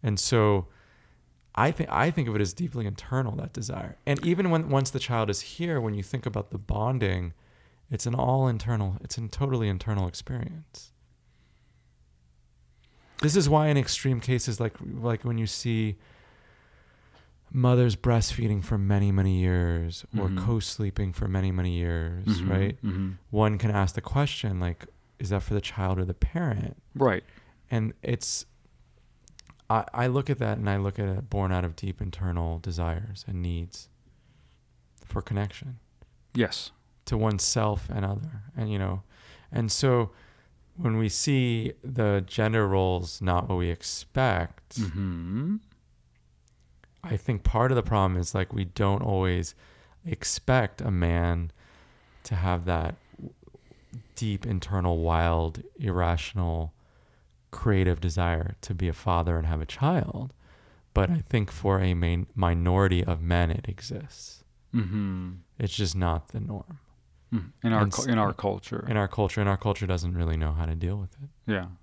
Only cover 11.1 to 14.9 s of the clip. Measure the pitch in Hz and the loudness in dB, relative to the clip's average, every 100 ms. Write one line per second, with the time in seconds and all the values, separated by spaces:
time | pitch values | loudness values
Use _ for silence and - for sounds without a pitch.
11.1 | _ _ _ _ _ _ _ _ _ _ | _ _ _ _ _ _ _ _ _ _
12.1 | _ _ _ _ _ _ _ _ _ _ | _ _ _ _ _ _ _ _ _ _
13.1 | - 151 170 147 151 151 143 127 - 135 | -2 2 4 6 6 6 2 2 -2 0
14.1 | 123 113 127 120 107 117 - - | -2 0 0 0 -2 -4 -4 -10